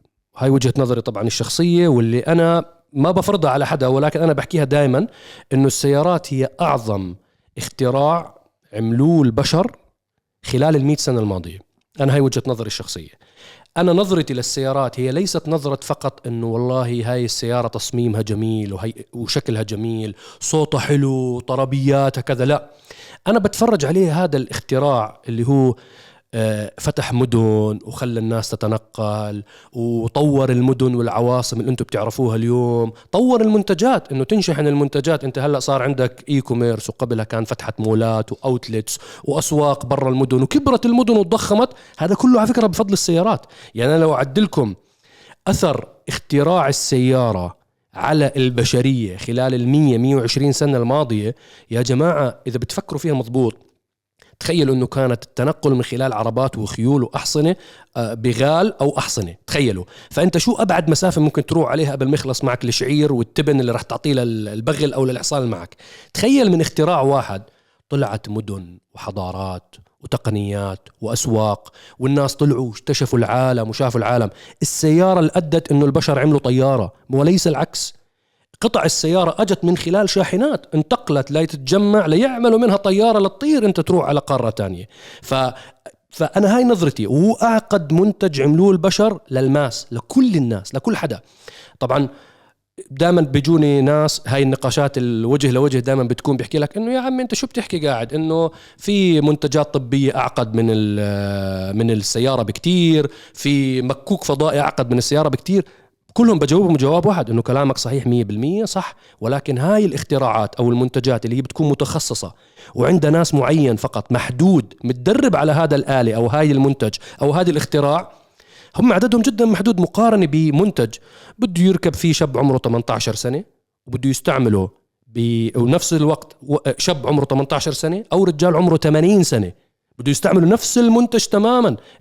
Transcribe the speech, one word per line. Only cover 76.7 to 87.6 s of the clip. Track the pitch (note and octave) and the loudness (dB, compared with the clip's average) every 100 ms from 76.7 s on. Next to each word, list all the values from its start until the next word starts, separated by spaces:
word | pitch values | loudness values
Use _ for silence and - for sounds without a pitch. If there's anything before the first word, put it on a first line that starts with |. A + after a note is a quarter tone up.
| C3 F#2+ - - | 0 -2 -8 -4
وليس | C3+ D3 F#3 E3+ | 0 2 2 0
العكس. | C#3 E3 - - - _ _ _ _ _ - | -2 -4 -6 -12 -14 _ _ _ _ _ -4
قطع | B3 G#3+ | -2 0
السيارة | D#3+ - D#3+ F#3 E3 - | -2 -2 0 0 0 0
أجت | G#3 F#3+ F3 | -2 0 0
من | F3 | -2
خلال | E3 F#3+ G3 | 0 0 0
شاحنات | G3 E3 F#3 C#4+ B3 - D#3 | 0 0 0 0 -2 -4 -4
انتقلت | D3+ - - C#3+ - | -2 -2 0 -2 0
لتتجمع | D3 D#3+ D3 C3 F#3+ G#3 G#3+ E3+ | -2 -2 -4 -2 0 4 2 4
ليعملوا | D#3+ C4 B3 A#3 A3+ | 2 2 2 2 4
منها | A#3+ G3 | 4 2
طيارة | G3 G3 A3+ G#3+ | 2 2 4 4
لتطير | G3 G3 D4 D4+ G#3+ | 0 -2 0 2 2
أنت | F3 | 0
تروح | D#3 F3 C3+ | 0 0 2
على | D3 | -2
قارة | - C3+ A#2 | 0 -2 -2
تانية. | - G2 F2 - - - - | -2 -4 -6 -12 -20 -20 -20
ف-، | - C3 B2+ - - _ - _ _ | -4 -2 -2 -4 -20 _ -20 _ _
فأنا | - D#3+ G3 G3+ A#3+ | -6 -2 2 2 4
هاي | |
نظرتي، | B3 G#3 E3 - G#2 | 4 2 0 -2 -2
وهو | C3+ G3 | 2 2
أعقد | A3+ A#3 A3 | 4 2 2